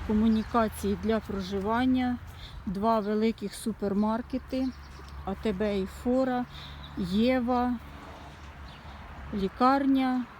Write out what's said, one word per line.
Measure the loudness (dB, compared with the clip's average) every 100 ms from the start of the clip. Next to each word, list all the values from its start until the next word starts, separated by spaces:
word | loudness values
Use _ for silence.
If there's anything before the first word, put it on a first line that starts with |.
| 2
комунікації | 4 6 4 2 2 2 0 -2 0
для | 2 0
проживання, | 0 -6 -2 -2 0 2 4 2 2 -2 -8 -14 -14 -10 -6
два | 0 4 4
великих | 2 2 2 0 -6
супермаркети, | -6 -6 -2 0 2 2 0 -2 -6 -4 -2 -2 -4 -14 -16 -14 -10
А | -8
Т | -4 -2
Б | 0 0 0
і | -2
Фора, | -4 0 2 2 0 -4 -8 -14 -14 -10 -6
Єва, | 0 4 4 4 2 2 2 0 -6 -16 -16 -16 -16 -16 -16 -16 -16 -16 -16 -16 -14 -14 -6
лікарня | -2 -2 4 6 6 4 4 4 2 -2